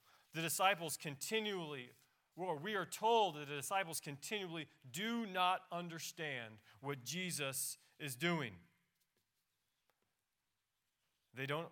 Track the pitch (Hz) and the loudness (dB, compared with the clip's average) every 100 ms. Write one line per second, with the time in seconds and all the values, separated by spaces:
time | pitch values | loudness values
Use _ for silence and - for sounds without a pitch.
0 | _ _ _ 156 165 - 190 180 165 - | _ _ _ -4 -2 4 4 4 -2 -4
1 | 156 139 - 220 214 190 151 139 123 - | -6 -8 -4 -2 -2 -4 -6 -8 -12 -18
2 | _ _ _ 160 185 151 185 202 170 - | _ _ _ -8 -4 -4 -2 -2 -2 0
3 | 220 226 196 147 143 147 139 196 170 143 | 4 6 4 0 -6 -6 -2 -2 0 -4
4 | 156 139 - 208 185 165 139 _ 127 131 | -6 -8 -6 -4 -4 -6 -8 _ -12 -4
5 | 220 233 214 185 180 185 - 175 175 175 | -2 4 6 8 8 6 0 -4 -4 -6
6 | - - 151 131 110 107 - - 139 143 | -8 -4 -2 -2 -6 -10 -20 -8 -4 -4
7 | 120 170 180 147 139 135 - - _ - | -2 -2 -2 0 -2 -2 -4 -6 _ -8
8 | 147 120 170 170 120 90 - _ _ _ | -6 0 2 2 0 -6 -18 _ _ _
9 | _ _ _ _ _ _ _ _ _ _ | _ _ _ _ _ _ _ _ _ _
10 | _ _ _ _ _ _ _ _ _ _ | _ _ _ _ _ _ _ _ _ _
11 | _ _ _ 117 135 151 170 | _ _ _ -8 -2 -2 -4